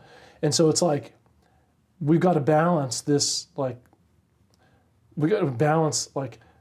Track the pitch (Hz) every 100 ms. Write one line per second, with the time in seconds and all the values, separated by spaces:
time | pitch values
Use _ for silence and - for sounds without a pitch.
0 | - - - - 151 - 160 151 175 143
1 | - _ _ _ _ _ _ _ _ -
2 | 143 165 180 165 135 151 165 175 135 -
3 | - 143 - - - - 131 120 _ _
4 | _ _ _ _ _ _ _ _ _ _
5 | _ - 151 208 175 120 147 156 156 -
6 | - - 135 - _ _